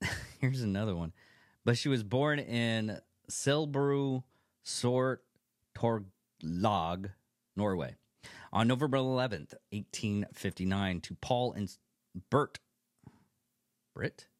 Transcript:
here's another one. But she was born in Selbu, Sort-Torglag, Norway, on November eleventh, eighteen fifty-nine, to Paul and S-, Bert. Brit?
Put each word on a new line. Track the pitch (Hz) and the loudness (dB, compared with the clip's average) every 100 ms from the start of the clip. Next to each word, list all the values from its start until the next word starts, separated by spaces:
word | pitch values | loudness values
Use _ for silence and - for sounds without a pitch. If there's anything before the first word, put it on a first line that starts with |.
| - - - - | -8 -6 -10 -4
here's | 131 131 | -2 0
another | 110 98 110 85 | 0 0 0 -2
one. | 85 - - - _ _ | -4 -8 -20 -20 _ _
But | 113 117 | 2 2
she | 147 | 2
was | 127 | 0
born | 104 127 147 147 | 2 2 2 0
in | 104 120 117 113 107 92 - _ - | 0 0 2 2 -2 -6 -12 _ -10
Selbu, | - 139 147 151 139 143 139 139 131 - _ _ _ | -2 2 2 2 0 2 2 2 -2 -4 _ _ _
Sort-Torglag, | - - 123 127 131 123 _ _ _ _ _ - 117 113 95 - _ _ 80 87 107 98 82 87 98 - _ _ _ | -10 -2 2 4 2 0 _ _ _ _ _ -2 0 0 -4 -16 _ _ -6 0 2 2 0 -2 -6 -12 _ _ _
Norway, | 98 104 90 65 - _ _ - - - | -2 0 0 -4 -8 _ _ -20 -20 -4
on | 107 113 | 2 4
November | 127 147 135 | 2 2 2
eleventh, | 131 127 127 90 71 - _ | 2 0 0 -4 -10 -18 _
eighteen | 101 - - 110 101 104 | -10 -8 -4 -2 -2 -2
fifty-nine, | - 98 - 92 98 95 87 | -4 -6 -2 0 0 0 -2
to | - | -6
Paul | 90 - 123 123 | -6 0 0 0
and | - | -2
S-, | 98 - _ _ _ 92 - | -6 -8 _ _ _ -16 0
Bert. | 135 139 - _ _ _ _ - - _ _ _ _ _ _ _ | 2 2 -4 _ _ _ _ -20 -20 _ _ _ _ _ _ _
Brit? | - 151 - - | -6 -6 -6 -20